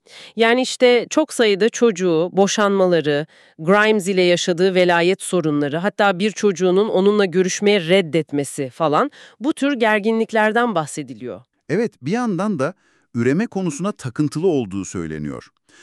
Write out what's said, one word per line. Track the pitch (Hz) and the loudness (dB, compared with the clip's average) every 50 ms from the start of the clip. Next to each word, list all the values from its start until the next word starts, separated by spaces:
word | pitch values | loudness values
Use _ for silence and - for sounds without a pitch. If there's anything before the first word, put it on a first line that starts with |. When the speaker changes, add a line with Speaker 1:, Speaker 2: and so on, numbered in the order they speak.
| _ _ - - - - - | _ _ -20 -20 -20 -8 -2
Speaker 1:
Yani | 214 226 226 240 254 | 0 2 2 2 2
işte | 262 - - - 262 247 247 240 185 - | 0 -2 0 2 4 4 4 4 0 0
çok | - 302 311 - - | 0 0 0 0 0
sayıda | - 233 214 202 175 208 233 | 0 2 2 2 2 0 0
çocuğu, | - - 247 233 190 165 185 180 165 156 170 180 | 0 2 2 2 2 2 0 0 2 0 0 0
boşanmaları, | - 185 202 190 - 220 208 196 202 196 185 180 175 165 143 151 147 143 156 - _ _ _ _ _ - | 2 2 2 2 2 2 2 2 4 2 2 2 2 2 0 0 -2 -2 -4 -6 _ _ _ _ _ -6
Grimes | 160 165 196 208 214 220 220 214 170 | 0 2 4 4 4 4 2 2 0
ile | 190 196 180 | 0 0 2
yaşadığı | 180 175 175 170 - 190 175 160 185 196 180 | 4 4 2 2 0 -2 0 0 0 2 2
velayet | 185 180 180 175 170 170 175 190 - | 2 4 4 4 2 2 2 0 -2
sorunları, | - - - 180 160 156 147 147 147 143 139 | -4 -4 -2 -2 0 0 0 0 -2 -2 -2
hatta | 165 175 208 - - 208 202 190 170 | -2 -4 -2 0 2 2 2 2 0
bir | 202 220 | -2 -4
çocuğunun | 180 - - 208 185 156 185 185 180 190 214 226 | -2 -2 -2 -2 0 0 0 2 2 2 2 2
onunla | 165 180 190 202 208 208 202 | 0 2 2 2 2 2 0
görüşmeye | 185 151 185 185 185 - - 208 202 208 202 160 | 0 0 0 -2 -2 -2 0 0 2 2 2 2
reddetmesi | 160 180 196 175 151 135 165 151 - 147 143 139 - - - 139 127 | 2 2 2 2 0 -2 -4 -4 -2 -4 -4 -4 -4 -6 -10 -10 -8
falan, | - - 165 151 147 165 240 285 - - - - _ - | -6 -2 -2 0 0 0 0 -2 -6 -14 -20 -20 _ -8
bu | 214 302 320 | -4 -4 -4
tür | - 269 285 285 | -2 -2 -2 -2
gerginliklerden | 226 233 214 214 214 196 220 226 226 226 - 220 220 214 214 208 233 240 233 202 | 0 0 0 0 0 0 0 0 0 -2 -2 0 0 0 2 0 0 0 0 -2
bahsediliyor. | 165 151 139 - 156 147 120 131 104 123 120 95 92 - _ _ _ _ - | -2 -4 -6 -8 -12 -12 -12 -12 -14 -12 -12 -14 -14 -16 _ _ _ _ -4
Speaker 2:
Evet, | 151 202 240 208 _ - | -4 -2 -2 -4 _ -8
bir | 123 143 | -8 -6
yandan | 202 240 247 233 185 160 196 220 202 135 | -4 -4 -2 -2 -4 -2 -2 -2 -2 -2
da | 131 160 - _ _ _ _ _ _ _ - | -4 -6 -6 _ _ _ _ _ _ _ -4
üreme | 120 117 127 143 180 226 | -2 0 0 0 0 -2
konusuna | - - 196 190 170 143 - 175 202 | -4 -4 -4 -4 -4 -4 -4 -6 -6
takıntılı | 208 - - 127 - - 151 143 - 151 175 | -6 -8 -10 -8 -4 -2 -2 -2 -2 -2 -2
olduğu | 196 156 135 117 95 95 101 90 | 0 0 0 -2 -4 -6 -8 -8
söyleniyor. | - - 98 82 78 78 76 76 73 65 58 - - _ _ _ _ _ - | -8 -8 -8 -8 -6 -8 -8 -8 -8 -10 -12 -14 -20 _ _ _ _ _ -20